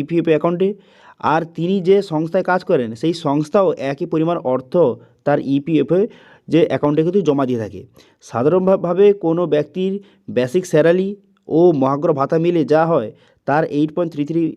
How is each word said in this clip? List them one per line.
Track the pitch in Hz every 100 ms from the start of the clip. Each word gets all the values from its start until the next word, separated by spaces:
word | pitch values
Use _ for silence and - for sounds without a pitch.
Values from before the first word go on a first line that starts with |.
ইপিএফও | 143 165 160
অ্যাকাউন্টে। | 151 170 175 190 208 _ _ - - 123
আর | 156 165 -
তিনি | 170 196 170
যে | 196 196
সংস্থায় | 156 160 190 185
কাজ | 185 -
করেন, | 160 117 117
সেই | 156 170 147
সংস্থাও | 147 151 208 185 - 135
একই | 139 165
পরিমাণ | 160 160 170 160
অর্থ | 131 131 175 147 117 - _ -
তার | 143 120
ইপিএফও | 139 143 156 135 175 233 - - - -
যে | 147 165
অ্যাকাউন্টে | 131 196 160 160
কিন্তু | 202 147
জমা | 139 131
দিয়ে | 120
থাকে। | 104 92 - _ _ _ -
সাধারণভাবে | 117 135 180 185 190 170 175 202 202 165
কোনো | 165 170
ব্যক্তির | 151 151 185 190 196 - _ - 107
বেসিক | 127 180 180
স্যালারি | 156 156 185 196 202 _ _ -
ও | 156 175 147
মহার্ঘ | 131 143 165 139
ভাতা | 139 165
মিলে | 170 170 131
যা | 151 165
হয়, | 165 110 - _ _ -
তার | 143 160 147
এইট | 156
পয়েন্ট | 156 170
থ্রি | 147 147
থ্রি | 165 160